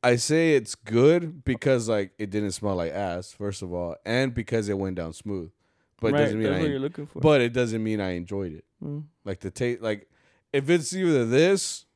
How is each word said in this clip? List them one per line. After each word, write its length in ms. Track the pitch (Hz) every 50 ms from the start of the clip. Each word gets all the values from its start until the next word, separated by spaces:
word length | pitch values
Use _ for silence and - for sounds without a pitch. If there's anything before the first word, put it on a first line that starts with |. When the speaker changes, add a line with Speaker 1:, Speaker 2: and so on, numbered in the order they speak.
| -
Speaker 1:
I 140 | 127 123
say 380 | 120 - - 151 160 165 165 151
it's 180 | 135 110 - -
good 680 | _ _ 104 110 117 131 147 165 175 175 160 170 151 -
because, 440 | - 127 110 - 143 135 123 113 110
like, 240 | 113 104 101 95 _ _
it 120 | 107 98
didn't 220 | 95 107 104 101 90
smell 220 | - 107 104 98
like 160 | 90 85 82 71
ass, 380 | 92 101 92 85 90 92 - -
first 300 | _ 101 101 98 - 101
of 100 | 90 87
all, 220 | 87 87 85 82 - _
and 300 | 98 117 123 135 135 117
because 340 | 120 110 - 120 113 107 101
it 80 | 101 98
went 180 | 98 95 92
down 160 | 90 82 80 78
smooth. 380 | - - 104 101 95 82 - _ _ _ _ _ _ _ _ _ _
But 80 | - 113
it 40 | 139
Speaker 2:
Right, 40 | 147 147
Speaker 1:
doesn't 140 | 139 104 110
mean 100 | 110 104
Speaker 2:
that's 80 | 95
Speaker 1:
I 20 | 92
Speaker 2:
what 60 | 160
Speaker 1:
en-, 60 | 151 -
Speaker 2:
you're 80 | 135
looking 260 | 135 147 175 - 147
for. 140 | 147 _ -
Speaker 1:
but 200 | 131 156 151 139
it 120 | 120 120 120
doesn't 300 | 127 123 117 110 113 110
mean 160 | 110 110 104
I 100 | 98 92 90
enjoyed 360 | 87 87 87 101 98 98 87 76
it. 120 | 80 _ _ _ _ -
Speaker 2:
Mm. 200 | 147 143 147 151 147 _ _ _
Speaker 1:
Like, 140 | 101 95 92
the 100 | - 98 -
ta-, 280 | - 127 120 120 -
like, 280 | 107 110 107 101 - _ _ _ _ _ _ _ _ _ -
if 160 | 139 139 139
it's 220 | 175 175 147 - 180
either 300 | 185 190 175 160 135 120
this 600 | 113 120 135 160 180 196 190 - - - - - _ _